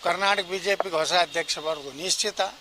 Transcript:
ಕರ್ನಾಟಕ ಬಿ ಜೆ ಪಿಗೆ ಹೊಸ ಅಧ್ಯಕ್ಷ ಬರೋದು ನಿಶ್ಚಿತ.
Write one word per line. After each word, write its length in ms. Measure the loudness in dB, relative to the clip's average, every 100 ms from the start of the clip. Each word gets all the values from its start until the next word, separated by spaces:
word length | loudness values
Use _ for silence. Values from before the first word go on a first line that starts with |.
ಕರ್ನಾಟಕ 400 | 0 2 2 2
ಬಿ 160 | 0 -2
ಜೆ 160 | 0 0
ಪಿಗೆ 200 | 2 0
ಹೊಸ 180 | 2
ಅಧ್ಯಕ್ಷ 460 | 4 2 0 -2 -4
ಬರೋದು 320 | -2 -4 -6
ನಿಶ್ಚಿತ. 500 | -6 -2 0 -2 -2 -4 -2